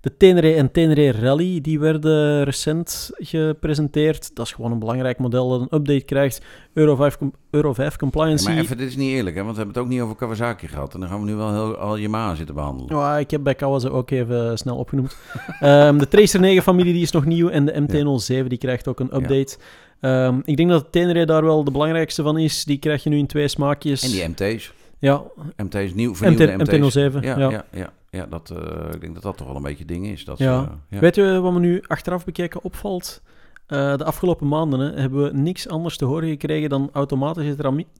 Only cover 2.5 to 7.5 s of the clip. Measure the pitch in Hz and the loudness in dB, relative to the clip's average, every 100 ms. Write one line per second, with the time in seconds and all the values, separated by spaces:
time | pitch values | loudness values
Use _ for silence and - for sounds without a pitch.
2.5 | 135 - 156 170 - - - 180 160 156 | -2 -2 -4 -4 -10 -12 -14 -6 -2 -2
3.5 | 156 156 151 151 147 156 156 - - 117 | -2 -2 0 0 2 0 0 -6 -10 -10
4.5 | - 117 117 110 123 127 120 127 123 127 | -8 -6 -4 -4 -2 -2 -2 0 0 0
5.5 | 127 127 156 143 139 - 135 139 - - | -2 0 -2 2 0 0 0 0 -2 -16
6.5 | - - - 151 135 143 - 139 - _ | -20 -10 2 4 4 2 0 -8 -8 _